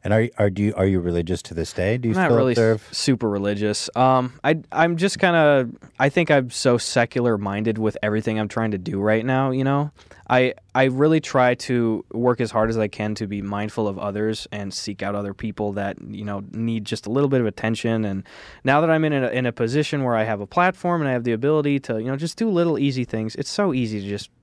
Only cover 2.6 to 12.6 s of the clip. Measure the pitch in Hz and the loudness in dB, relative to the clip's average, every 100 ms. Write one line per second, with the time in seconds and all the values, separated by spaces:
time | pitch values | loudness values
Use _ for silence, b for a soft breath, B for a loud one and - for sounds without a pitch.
2.6 | 113 107 - - - 120 113 101 101 101 | 4 2 -2 -4 0 2 2 0 -2 0
3.6 | 104 104 - - 131 131 127 - 143 160 | -2 -2 -4 2 4 4 2 -2 0 0
4.6 | - - 170 165 196 - 185 170 151 143 | -2 0 0 2 -2 2 2 4 6 4
5.6 | 120 - - _ 139 175 165 143 127 - | 2 -6 -20 _ 2 2 4 2 2 0
6.6 | 131 120 - - 117 127 120 107 101 101 | 2 2 2 0 0 0 0 0 -2 -2
7.6 | 110 107 110 - 107 107 110 110 107 - | -2 0 -2 0 -2 0 0 -2 -2 -2
8.6 | 113 101 87 98 104 110 120 131 135 131 | -2 -2 -4 -2 2 2 2 0 0 0
9.6 | 135 139 147 B B B B 127 127 - | 0 0 -2 B B B B 2 2 -2
10.6 | _ 127 135 131 151 160 - 139 127 123 | _ 2 2 4 4 4 2 2 4 2
11.6 | - 123 117 110 - - 123 120 117 117 | -2 0 0 -2 -4 -2 0 2 0 0